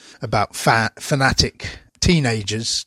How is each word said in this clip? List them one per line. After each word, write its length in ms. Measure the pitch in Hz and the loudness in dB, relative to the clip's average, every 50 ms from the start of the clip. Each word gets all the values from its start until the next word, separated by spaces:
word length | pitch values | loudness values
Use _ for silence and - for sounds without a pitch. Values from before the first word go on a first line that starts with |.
| - - - - | -20 -20 -14 -12
about 340 | - 113 101 110 101 - - | -6 -2 0 0 0 0 -4
fa-, 360 | - - 156 120 113 110 113 - - | 0 2 2 4 4 2 0 -4 -8
fanatic 800 | - - 156 135 135 127 - - - - - - - - - - - _ _ _ - - 180 160 | -4 -2 0 2 2 2 2 2 0 -2 -4 -8 -12 -12 -12 -14 -20 _ _ _ 2 2 4 4
teenagers 680 | 139 120 113 110 104 98 104 113 117 - - - - | 2 0 -2 -2 -4 -4 -6 -4 -4 -4 -4 -6 -6